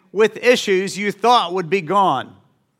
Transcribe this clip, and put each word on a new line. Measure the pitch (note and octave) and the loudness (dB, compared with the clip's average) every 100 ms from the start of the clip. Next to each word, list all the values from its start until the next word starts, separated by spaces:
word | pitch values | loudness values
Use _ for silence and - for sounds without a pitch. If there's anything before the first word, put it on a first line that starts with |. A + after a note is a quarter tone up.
| _ | _
with | F#3+ G#3+ - | 0 0 0
issues | A#3+ A3+ - F#3 F#3+ E3 | 2 2 2 -2 -2 -6
you | G3+ | -6
thought | F#3 A#3 A#3+ E3+ | -2 2 2 0
would | F#3 D#3+ | -6 -4
be | G3 | -4
gone? | D3+ G3+ F#3 C3 G#2+ - _ _ _ | -2 0 2 0 -4 -16 _ _ _